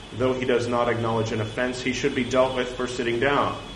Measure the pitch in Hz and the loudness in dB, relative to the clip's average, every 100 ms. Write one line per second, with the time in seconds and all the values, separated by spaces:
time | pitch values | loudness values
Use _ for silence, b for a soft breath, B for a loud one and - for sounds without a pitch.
0 | - 107 131 127 127 120 113 120 120 113 | -12 -2 0 2 2 2 2 2 2 0
1 | 113 113 110 113 107 - 127 123 131 127 | 0 0 0 -2 -2 -2 -2 -2 -4 0
2 | 143 139 123 131 131 127 120 - 123 - | 0 0 2 4 4 2 -4 -4 -4 -2
3 | 117 117 139 143 101 - - | -2 2 2 4 2 -2 -10